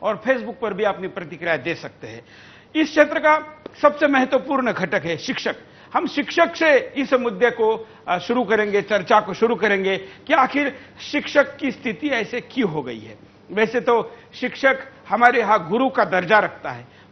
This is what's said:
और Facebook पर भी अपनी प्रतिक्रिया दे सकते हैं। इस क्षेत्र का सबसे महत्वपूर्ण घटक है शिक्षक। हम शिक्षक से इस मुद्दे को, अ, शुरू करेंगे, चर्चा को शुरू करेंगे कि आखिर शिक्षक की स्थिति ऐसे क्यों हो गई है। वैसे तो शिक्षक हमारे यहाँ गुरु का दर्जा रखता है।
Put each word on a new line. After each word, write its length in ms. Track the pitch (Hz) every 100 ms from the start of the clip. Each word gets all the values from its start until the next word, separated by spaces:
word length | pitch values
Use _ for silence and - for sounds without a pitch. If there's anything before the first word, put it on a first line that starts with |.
और 200 | 202 208 240
Facebook 260 | 254 214 -
पर 120 | 214
भी 100 | 190
अपनी 240 | 208 175 185
प्रतिक्रिया 500 | 190 160 170 170 156
दे 180 | 170 151
सकते 320 | 131 - 113
हैं। 140 | 113 - - - - _ 311
इस 140 | 311
क्षेत्र 300 | 311 294 320
का 380 | 302 311 302 - - -
सबसे 260 | 294 294 294
महत्वपूर्ण 640 | 277 254 269 269 269 247
घटक 300 | 170 180 202 160
है 120 | 156
शिक्षक। 380 | - 160 - - - - -
हम 140 | 247 349
शिक्षक 480 | 285 - 339 339 -
से 380 | 330 262 - 269
इस 160 | 262
मुद्दे 360 | 254 240 185 240
को, 380 | 233 220 220 - - -
अ, 100 | 175
शुरू 260 | - 240
करेंगे, 380 | 196 214 208 202
चर्चा 380 | 202 208 175 214
को 140 | 214
शुरू 220 | 175 233 196
करेंगे 420 | 208 196 190 190
कि 360 | - - -
आखिर 420 | 302 262 277 285 - - - -
शिक्षक 460 | 294 - 294 269 -
की 140 | 269
स्थिति 360 | - 247 202 294
ऐसे 340 | 247 190 240
क्यों 300 | - 254 202
हो 100 | 151
गई 180 | 123 113
है। 180 | 107 107 - - -
वैसे 280 | 190 220 240
तो 380 | 247 233 - - - -
शिक्षक 360 | 247 - 269 262 - - -
हमारे 300 | 214 240 247
यहाँ 280 | 202 214 160
गुरु 200 | 226 262
का 160 | 254 196
दर्जा 340 | 185 175 214
रखता 300 | 180 - 147
है। 180 | 123 123 - -